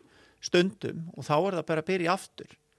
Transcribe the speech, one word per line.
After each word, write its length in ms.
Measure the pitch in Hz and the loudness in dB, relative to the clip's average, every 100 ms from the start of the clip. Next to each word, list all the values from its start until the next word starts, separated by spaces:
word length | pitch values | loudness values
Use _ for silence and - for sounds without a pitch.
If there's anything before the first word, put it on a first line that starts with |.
| _ - - _ | _ -20 -20 _
stundum 680 | - 175 190 - - - 165 - | 0 2 2 0 -8 -8 -10 -8
og 80 | |
þá 100 | 135 151 196 | 0 2 2
er 40 | 180 | 0
það 80 | - | -2
bara 160 | 156 | -2
að 40 | 160 | 0
byrja 260 | 190 165 | 0 0
aftur. 380 | 196 - - - - _ | -2 -4 -18 -18 -20 _